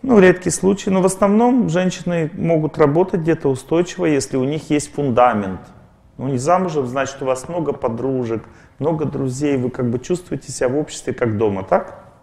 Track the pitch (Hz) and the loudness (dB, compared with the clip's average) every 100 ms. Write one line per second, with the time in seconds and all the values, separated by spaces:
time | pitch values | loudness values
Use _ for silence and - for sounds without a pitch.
0 | 269 226 185 180 - - 185 196 - 190 | 4 6 8 6 0 0 0 0 0 2
1 | 185 185 202 208 240 254 185 165 185 - | 2 2 2 4 4 2 2 2 0 -2
2 | - 175 151 190 165 160 151 156 151 151 | -4 -2 -2 -2 0 2 0 2 4 4
3 | 185 190 160 160 147 131 - 160 175 - | 2 0 0 0 0 -2 -2 0 0 -2
4 | 175 143 - 135 131 156 - 147 - - | 0 0 0 -2 -2 -4 -2 -2 -2 -4
5 | 143 120 123 110 98 92 - - - _ | 0 4 4 4 -4 -8 -14 -20 -20 _
6 | _ - 127 131 135 180 185 156 127 127 | _ -10 -6 -4 2 2 2 -2 -4 -4
7 | 131 - 131 127 - 170 147 131 131 113 | -6 -4 -4 -4 -4 -6 -4 -4 -4 -4
8 | 131 131 120 113 - - - _ 143 156 | -2 -2 -2 -4 -8 -20 -20 _ -2 -2
9 | 143 139 135 127 147 135 123 120 123 123 | -4 -4 -4 -2 0 0 -2 -2 -2 -2
10 | - 180 - 139 - 131 131 135 151 - | -4 -6 -4 -10 -10 -2 0 0 -4 -8
11 | - 131 120 104 110 98 95 190 - - | -8 -2 -2 2 0 0 0 -2 -2 -14
12 | - - | -20 -20